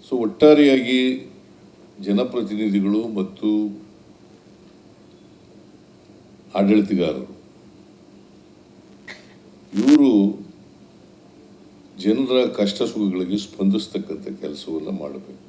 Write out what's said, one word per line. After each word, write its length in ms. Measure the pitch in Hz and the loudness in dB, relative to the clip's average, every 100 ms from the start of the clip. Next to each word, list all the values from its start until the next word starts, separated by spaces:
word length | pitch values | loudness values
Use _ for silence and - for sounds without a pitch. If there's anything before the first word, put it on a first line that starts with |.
| - | -6
So, 120 | 127 | -4
ಒಟ್ಟಾರೆಯಾಗಿ 1080 | 110 98 151 151 147 131 120 127 127 131 - - - - - - - - | -4 4 6 8 6 4 2 0 0 -2 -10 -20 -20 -20 -20 -20 -20 -14
ಜನಪ್ರತಿನಿಧಿಗಳು 1040 | 98 101 123 123 101 104 110 101 98 104 117 | -4 -2 -2 -4 -6 -4 -2 0 0 -2 -2
ಮತ್ತು 420 | 104 95 - 107 107 107 101 - - - - - - - - - - - - - - - - - - - - - - - - - - - 98 | -6 -8 -4 -2 0 -2 -8 -20 -20 -20 -20 -20 -20 -20 -20 -20 -20 -20 -20 -20 -20 -20 -20 -20 -20 -20 -20 -20 -20 -20 -20 -20 -20 -8 -2
ಆಡಳಿತಗಾರರು 840 | 101 107 98 92 82 65 - - - - - - - - - - - - - - - - - - - - - - - - - | 2 2 2 0 -2 -4 -10 -20 -20 -20 -20 -20 -20 -20 -20 -20 -20 -20 -20 -20 -20 -20 -20 -20 -20 -20 -20 -20 -20 -20 -8
ಇವರು 680 | 98 123 147 135 107 101 - - - - - - - - - - - - - - - - - | -2 4 6 6 6 4 0 -14 -20 -20 -20 -20 -20 -20 -20 -20 -20 -20 -20 -20 -20 -20 -6
ಜನರ 480 | 95 117 131 127 117 | -2 0 2 0 0
ಕಷ್ಟ 360 | - 101 - | 0 -4 -2
ಸುಖಗಳಿಗೆ 540 | 113 110 101 92 90 104 | -4 -2 -2 -2 -4 -6
ಸ್ಪಂದಿಸ್ತಕ್ಕಂಥ 1040 | - - 98 107 - 98 - 73 - 65 | -6 -2 0 0 -4 -10 -8 -12 -12 -12
ಕೆಲಸವನ್ನ 480 | 76 73 - 80 76 90 | -12 -12 -10 -10 -8 -10
ಮಾಡಬೇಕು. 440 | 73 67 - 65 | -10 -14 -18 -20